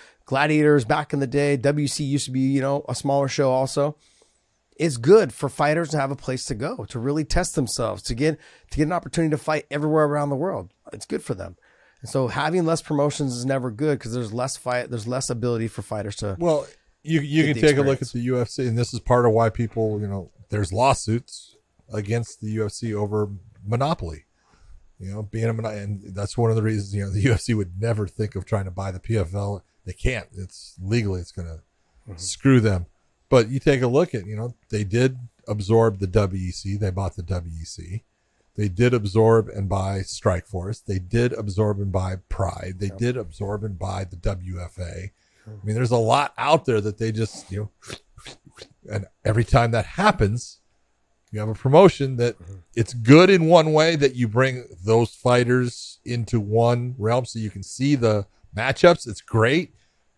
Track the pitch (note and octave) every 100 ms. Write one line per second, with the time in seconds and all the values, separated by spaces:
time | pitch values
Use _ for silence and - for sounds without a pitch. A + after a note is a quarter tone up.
0 | - _ - C3+ D3+ D3+ D3+ D3 A2 D3+
1 | C#3+ C#3+ C3 C#3+ C#3+ C#3+ C#3 D3+ C#3+ -
2 | C#3 C#3+ C3 C3 C3 C#3 C3+ C#3+ - B2+
3 | C#3+ C#3 C#3 - C3+ C3 C3+ C#3+ C#3+ -
4 | _ _ _ _ _ _ _ - D#3+ A#2+
5 | B2 A3 D3+ - C#3 - D3 D#3+ D#3+ D3+
6 | C#3 C3+ - B2+ - G#2+ D3 B3+ G2+ A#2
7 | B2+ D3+ D3 F3+ F3+ - A#2+ - A2 G2+
8 | - A#2 D#3 D3 - _ - C3+ D3+ F3
9 | - E3+ D#3+ D3 - D#3 - C#3+ D3+ D#3
10 | D3 D3 C#3+ C3+ F3+ C3+ F2 _ - D3
11 | - A3+ - F#2+ F2 F2 _ _ _ _
12 | A#2 C3+ B2 A#2+ D3+ F3+ D#3+ E3 - D3
13 | D3 - C#3 B2 B2+ C3+ B2 G#2+ D3+ C#3+
14 | A2 B2 A2 A#2 C3 - B2+ B2 B2 A#2+
15 | A2+ B2+ - A#2 A#2+ A2+ A2+ - - G#2+
16 | G2+ - G#2 F2+ E3+ D3 - - _ _
17 | D3+ D#3+ C#3+ D#3 D3+ C3 D3+ C#3 C#3 C3+
18 | B2+ A#2+ A#2+ B2 A#2 - B2+ A2+ A#2+ A2+
19 | - B2 A#2+ A2+ A2+ A2+ A2+ A#2 A2 G#2
20 | G2+ G2 F2 _ - G#2 F#2 G2+ C3+ E3+
21 | - A#2+ - - - _ _ _ - G#2
22 | G2+ A#2 A2+ - G#2+ A2 G2+ - A#2 G#2
23 | G#2 G#2+ G2+ G2 - - G2+ A#2+ C#3+ E3+
24 | E2 D2+ _ _ _ _ - - _ -
25 | F#2+ G#2 G#2 A2 A#2 A2+ A2+ G#2 G2+ G#2
26 | G2 F#2 G2+ - A2+ A2 A2 G#2+ G2 G#2
27 | G2 G2 C3 G#2+ - G#2+ F2+ F#2 A2+ A2
28 | F#2+ - G#2 F#2+ - G#2 F#2+ F2+ F#2+ F2+
29 | - A2 E2+ G2+ G2+ G2+ _ _ - -
30 | C3 A#2 - G2 F#2 - - - F#2+ A#2+
31 | G2+ F#2 E2+ - E2 D#2+ _ _ _ _
32 | - E2+ F#2 - C#3 B2+ G#2+ F#2 E2+ _
33 | _ _ - B2 A2 C3 D#3 C3+ B2 C3+
34 | F3 A#2 G2+ G#2+ A#2+ - - G#2+ G2 A#2
35 | C3 B2+ A#2+ _ - G#2 G2 A2+ A2+ G2
36 | F#2+ G#2 G2+ F#2+ F2+ - G2 G2+ G2+ F#2
37 | F#2+ - E2+ F2+ E2+ E2 E2 - F2 G#2
38 | _ _ _ _ _ - G#2 F2 A#2+ A#2+
39 | G#2 G#2+ A2 A2+ G#2+ G2+ G2 G2 F#2+ G2
40 | F#2+ - G#2+ F2 - F#2+ F#2 A2 - F#2+
41 | F2+ A2+ B2 A2+ G2+ F#2+ G#2+ G2+ G2 F#2
42 | F#2+ F#2 - - F2+ - F#2 F#2 G2 G2
43 | A#2+ B2 F2 - G2 G2+ G#2+ F2 F#2+ F#2+
44 | F#2 F2 - F#2 F#2 F2+ F2 - F2 F2
45 | G2 _ _ _ G#2+ G#2+ G2+ A2 B2 A#2+
46 | A2+ C3+ C#3+ - C3+ D#3 - A2 G#2 G2+
47 | A2+ A2 A2+ - - G2 G#2 _ - -
48 | _ - - - - - - _ - G#2
49 | - _ G#2 G#2+ A2+ A#2+ A#2+ A2+ - -
50 | G#3 - G2+ A#2 - - _ _ _ _
51 | _ _ - G#2+ A2 G2+ C3 D3+ F#3+ -
52 | C3+ B2 A#2+ - F#2 F#2+ _ A#2 A2+ A#2+
53 | A2+ D#3 F#3 F#3 D#3+ E3+ D#3 D3+ D#3+ D#3+
54 | C#3 B2 A#2 A2+ C3 B2+ - E2+ G2+ A2+
55 | A#2 - B2 B2 A#2+ B2+ B2 - - -
56 | - A#2+ G#2+ A#2 G2+ A2+ A#2 A#2+ B2 C3
57 | G#2+ B2+ B2 A#2 G#2+ G2+ F#2 - C#3 C#3
58 | A2+ G#2 - _ _ G#2+ B2+ C3+ F3 E3+
59 | - - - A2+ A#2 D#3+ F3 _ _ _
60 | _